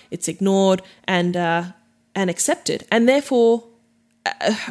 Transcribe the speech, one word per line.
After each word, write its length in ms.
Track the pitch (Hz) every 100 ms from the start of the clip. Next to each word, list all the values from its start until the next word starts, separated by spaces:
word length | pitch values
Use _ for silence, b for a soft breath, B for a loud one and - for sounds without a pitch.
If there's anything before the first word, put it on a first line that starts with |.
| B
it's 180 | 175 -
ignored 540 | 160 190 196 190 190 B B
and, 320 | - 180 175 180
uh, 280 | 170 170 175 - _ _ _
and 140 | 196 185
accepted. 560 | 170 - - - - -
And 180 | 226 233
therefore, 560 | 277 285 247 226 233 - _ _ _ _ _ -
uh, 280 | - - 214 -